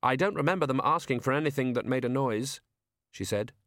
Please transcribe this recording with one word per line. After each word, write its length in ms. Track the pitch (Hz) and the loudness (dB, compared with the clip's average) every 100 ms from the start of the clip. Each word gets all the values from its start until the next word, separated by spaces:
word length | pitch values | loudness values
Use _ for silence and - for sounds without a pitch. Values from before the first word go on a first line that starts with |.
"I 120 | 127 131 | 2 2
don't 200 | 190 180 | 2 2
remember 300 | 147 185 147 | 0 2 2
them 160 | 135 | 2
asking 360 | - 160 - 139 | 2 0 0 -2
for 140 | 131 | 0
anything 400 | 139 156 143 127 | 0 0 0 0
that 120 | 123 113 | 0 0
made 200 | 131 131 | 0 0
a 40 | |
noise," 520 | 131 135 107 135 - _ _ _ _ _ | 0 0 0 -4 -8 _ _ _ _ _
she 140 | - 98 | -8 -4
said. 280 | 101 110 - | -2 -4 -10